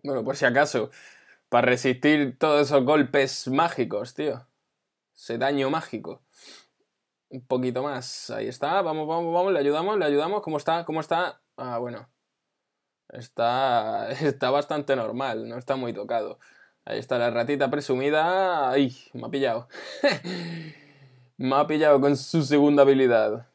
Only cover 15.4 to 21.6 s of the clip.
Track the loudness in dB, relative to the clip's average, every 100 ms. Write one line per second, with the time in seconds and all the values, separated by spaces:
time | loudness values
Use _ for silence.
15.4 | -8 -12 -6 -4 -4 -8 -4 -4 -4 -12
16.4 | _ _ _ _ -10 -10 -4 0 0 0
17.4 | -2 0 0 -2 -2 -2 0 0 0 0
18.4 | 0 0 0 2 0 -2 -18 -14 -8 -2
19.4 | -2 -2 -8 -18 -16 -2 -2 -2 -6 -10
20.4 | -10 -12 -14 -18 -20 _ -20 _ _ -6
21.4 | 0 0